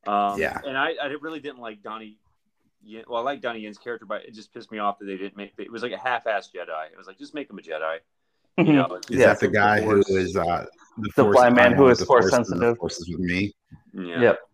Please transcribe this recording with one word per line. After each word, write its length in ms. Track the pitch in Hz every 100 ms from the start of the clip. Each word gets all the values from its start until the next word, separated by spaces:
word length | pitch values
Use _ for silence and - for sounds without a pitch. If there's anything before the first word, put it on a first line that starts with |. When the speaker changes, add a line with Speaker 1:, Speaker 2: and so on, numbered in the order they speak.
| -
Speaker 1:
Um, 340 | 101 101 101
Speaker 2:
Yeah. 180 | 78 - 139
Speaker 1:
and 120 | 135
I, 160 | 151 165
I 60 | 139 143
really 180 | 151 160
didn't 200 | 143 127
like 220 | 117 104
Donnie 360 | 107 110 107 107 _ _ _ _ _ _
Yen. 220 | 107 110 117
Well, 120 | 120
I 40 |
like 180 | 123 139
Donnie 200 | 123 117
Yen's 160 | 107 101
character, 280 | 123 117 98
but 200 | 104 -
it 80 |
just 200 | 107 104
pissed 180 | 120 107
me 80 | 107
off 200 | 104 101
that 60 | 98
they 120 | 95
didn't 180 | 98 101
make, 160 | 101 -
it 140 | 101
was 120 | 113
like 80 | 120
a 60 | 123
half-assed 560 | 127 120 113 101 - 90
Jedi. 360 | 85 80 78
It 60 | 85
was 100 | 95
like, 100 | 95
just 160 | 139
make 160 | 147 135
him 80 | 101
a 40 |
Jedi. 360 | 80 78 80 82 _ _ _ _ _ -
You 60 |
Speaker 3:
Mm-hmm. 120 | 156 147
Speaker 1:
know, 200 | - - -
Speaker 2:
Is 100 | 90
Speaker 3:
Yeah. 80 | 107
Speaker 2:
that 120 | -
the 80 | 104
guy 320 | 104 101 104
who 220 | 107 101
Speaker 1:
Force. 60 | 98
Speaker 2:
is, 260 | 95 92 92
uh, 300 | 85 85 - _ _ -
the 60 | 107 -
Speaker 3:
The 80 |
Speaker 2:
Force, 120 | 113 165
Speaker 3:
blind 200 | 123 123
man 180 | 120
Speaker 2:
"I 20 | 120
Speaker 3:
who 60 |
Speaker 2:
want 80 | 135
Speaker 3:
is 60 | 120
Speaker 2:
the 60 | 92
Speaker 3:
Force 180 | 127 95
Speaker 2:
Force 40 |
and 120 | - -
the 40 |
Speaker 3:
sensitive. 280 | 87 120 120
Speaker 2:
Force 220 | 85 -
is 100 | 85
with 100 | 85
me"? 340 | 90 90 101 - _ - _
Speaker 1:
Yeah. 280 | 98 87 85
Speaker 3:
Yep. 180 | 120 - -